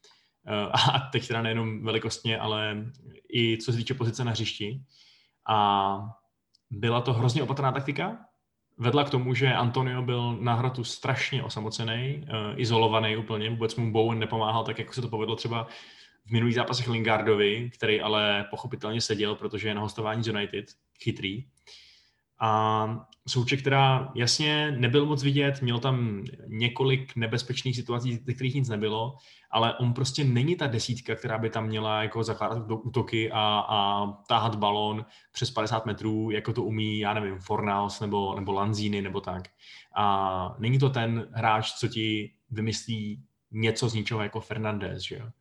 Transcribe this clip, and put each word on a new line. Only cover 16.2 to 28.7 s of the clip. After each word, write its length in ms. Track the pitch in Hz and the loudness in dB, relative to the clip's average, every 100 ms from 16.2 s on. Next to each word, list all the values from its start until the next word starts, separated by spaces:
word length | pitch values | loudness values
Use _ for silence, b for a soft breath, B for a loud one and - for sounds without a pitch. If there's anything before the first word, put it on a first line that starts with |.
| 104 | 0
v 40 | |
minulých 240 | 113 120 | 2 4
zápasech 340 | 120 120 127 120 | 4 0 0 -2
Lingardovi, 840 | 113 113 107 107 104 101 110 120 | 0 2 2 4 4 4 2 -4
který 260 | - 110 104 | -4 0 2
ale 460 | 98 107 104 101 104 | 2 2 2 0 -2
pochopitelně 500 | - 123 107 107 113 | -8 -8 -8 -4 -2
seděl, 340 | - 104 104 | 0 0 0
protože 340 | 104 101 104 107 | -2 -4 -4 -2
je 60 | |
na 60 | 104 | -2
hostování 420 | 104 - 107 110 | -4 -4 -2 -2
z 60 | 113 | -2
United, 380 | 104 101 98 104 - _ _ | -2 -2 -6 -8 -16 _ _
chytrý. 420 | 120 104 98 107 135 _ b b b b b b _ _ | -4 -2 -4 -6 -10 _ b b b b b b _ _
A 640 | 113 110 110 110 110 117 - _ - | 2 4 4 2 0 -4 -10 _ -4
Souček 340 | 127 117 139 | 0 0 0
teda 500 | 139 135 135 131 131 | 4 6 6 4 0
jasně 560 | 117 120 - 151 151 151 127 | -2 0 2 2 2 2 2
nebyl 280 | 120 143 147 | 4 6 4
moc 160 | 147 | 2
vidět, 400 | 139 139 143 139 | 2 4 2 2
měl 160 | 123 120 | 0 0
tam 460 | 135 127 117 101 - - - | 2 2 0 -2 -8 -12 -10
několik 720 | 107 120 120 135 135 131 117 | 0 0 2 2 2 0 -2
nebezpečných 600 | 113 120 - - 131 120 | 0 -2 -2 -4 -2 -2
situací, 360 | 120 120 123 120 127 | -2 -2 -2 -4 -6
ze 80 | |
kterých 200 | 123 131 | -4 -2
nic 140 | 139 | 0
nebylo, 480 | 120 | 0